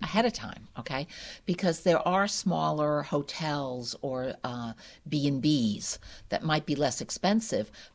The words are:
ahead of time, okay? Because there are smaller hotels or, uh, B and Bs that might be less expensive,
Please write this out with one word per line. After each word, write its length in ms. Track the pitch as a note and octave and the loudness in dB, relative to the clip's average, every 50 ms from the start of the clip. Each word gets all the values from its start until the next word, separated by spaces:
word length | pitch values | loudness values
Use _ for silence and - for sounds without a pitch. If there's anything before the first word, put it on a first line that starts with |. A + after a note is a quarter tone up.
ahead 240 | - - - G3+ A#3 | -8 0 2 4 4
of 80 | A#3+ A3+ | 4 2
time, 340 | - - - - - - - - - | 0 -8 -10 -10 -12 -16 -14 -12 -10
okay? 300 | A#2+ - C#3 C3 C#3+ - - - - - - - - | -8 -4 -4 -4 -4 -6 -10 -14 -14 -14 -16 -12 -2
Because 360 | - F3+ F3 - F#3 E3 - | -2 -2 2 2 0 0 2
there 240 | - F#3 E3 D#3 - | 4 4 4 6 4
are 220 | E3+ F3+ F#3+ G3 G#3 | 4 2 2 2 2
smaller 760 | - - - G3 E3+ D#3 D#3 D#3 D#3 D3+ D3+ D3 D3+ D3 D3 | 0 -2 0 0 0 2 2 2 2 2 2 2 2 0 0
hotels 920 | - - D3 C#3+ - - - D#3+ D#3 D3 D3 C#3+ C3 B2+ B2+ B2 A#2 - - | 0 0 0 0 -2 -6 -4 -2 -2 -2 -2 -2 -4 -4 -6 -6 -6 -8 -6
or, 320 | - C#3 C3 B2+ B2+ C3 - - - | -4 -4 -2 -2 -2 -4 -6 -4 -6
uh, 300 | B2+ A#2+ B2 A#2 A#2 A2+ - - - - - _ D3+ | -6 -4 -4 -6 -6 -8 -10 -14 -20 -20 -18 _ -4
B 180 | D#3 D3+ C#3 C#3+ | -2 0 2 2
and 140 | C#3 C3+ | 2 2
Bs 580 | B2 D3+ D#3 C#3 A#2 A2 G2+ - - - - - - - - - - - | 4 4 4 6 4 2 2 0 -2 -6 -6 -6 -8 -16 -18 -18 -8 -4
that 140 | - - - | -4 -2 2
might 220 | E3 D#3 D#3 D3+ | 2 2 2 2
be 100 | - C#3+ | 0 0
less 240 | C3+ C#3+ C3 B2 - | 2 2 0 0 -2
expensive, 720 | B2 - - - - F3+ G#3 A3+ A3 - - G2+ A2 - - - - - - | -6 -8 -8 0 2 4 4 4 2 0 -2 -2 -2 -2 -6 -18 -20 -20 -20